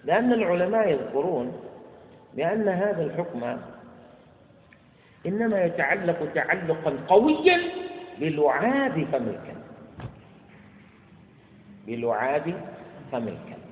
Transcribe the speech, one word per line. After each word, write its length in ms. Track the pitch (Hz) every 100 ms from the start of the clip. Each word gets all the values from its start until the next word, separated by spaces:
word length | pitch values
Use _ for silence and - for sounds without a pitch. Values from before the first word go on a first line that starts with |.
لأن 280 | 151 190 247
العلماء 560 | 226 185 175 185 220 208
يذكرون 720 | 139 117 131 165 147 123 - - - - - - - -
بأن 340 | - 165 214 202
هذا 340 | 180 208 175
الحكم 560 | 151 165 175 120 120 123 - - - - - - - - - - _ - _ _ _ - 175
إنما 380 | 208 226 202
يتعلق 680 | 175 165 139 185 175 170 151
تعلقا 640 | 165 - 185 165 156 160 139 -
قويا 520 | 190 285 302 359 349 349 - - - - -
بلعاب 840 | 156 147 147 131 214 277 262 165 139
فم 160 | 135 113
الكلب، 360 | 98 - - - - - - - - - - - - - - - - - - - - - - - - 110
بلعاب 680 | 117 120 107 127 147 151 180 - - - - -
فم 160 | 127 110
الكلب 360 | 82 - - -